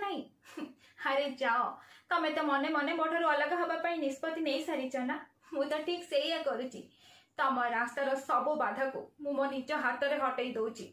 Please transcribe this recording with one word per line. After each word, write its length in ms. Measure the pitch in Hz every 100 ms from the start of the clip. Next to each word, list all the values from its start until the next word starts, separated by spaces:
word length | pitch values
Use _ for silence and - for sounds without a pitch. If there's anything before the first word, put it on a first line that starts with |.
ନାହିଁ? 200 | 403 330 - _ - - 302 - - - 285
ଆରେ 200 | 277 285 262
ଯାଅ, 260 | 254 220 - - - - _
ତମେ 200 | 339 320
ତ 80 | 320
ମନେ 260 | 302 277 311
ମନେ 240 | 302 285
ମୋ 120 | 330 320
ଠାରୁ 220 | 339 330
ଅଲଗା 300 | 285 294 359
ହବା 200 | 330 330
ପାଇଁ 160 | 339 339
ନିଷ୍ପତ୍ତି 440 | 277 269 320 320
ନେଇ 220 | 311 269
ସାରିଛ 400 | 339 285 262 262 254
ନା? 120 | 302 - _ -
ମୁଁ 120 | 302 294
ତ 160 | 311 311
ଠିକ୍ 180 | 349
ସେଇଆ 360 | - 285 311 320
କରୁଛି। 380 | 294 226 254 - - _ - - _ -
ତମ 300 | 269 247 240
ରାସ୍ତାର 460 | 233 240 285 269 269
ସବୁ 400 | - 254 302 302
ବାଧାକୁ 480 | 214 240 269 262 - -
ମୁଁ 120 | 285
ମୋ 120 | 269 277
ନିଜ 260 | 269 254
ହାତରେ 460 | 302 247 240 277 294
ହଟେଇ 320 | 269 262 254
ଦଉଛି। 340 | 226 226 226 190